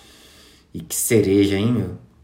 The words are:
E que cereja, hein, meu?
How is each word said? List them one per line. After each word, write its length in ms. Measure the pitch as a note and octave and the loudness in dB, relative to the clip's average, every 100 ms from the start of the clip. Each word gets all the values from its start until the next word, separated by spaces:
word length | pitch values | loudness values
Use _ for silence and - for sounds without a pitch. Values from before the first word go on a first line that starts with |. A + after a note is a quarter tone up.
| - - - - - _ _ | -20 -20 -20 -20 -20 _ _
E 80 | - | -16
que 140 | - - | -10 -6
cereja, 600 | - A2+ F#2+ G2+ G2 G2 | 0 2 4 2 2 0
hein, 160 | A2+ | 0
meu? 240 | A2+ F2+ - - _ | -2 -4 -10 -20 _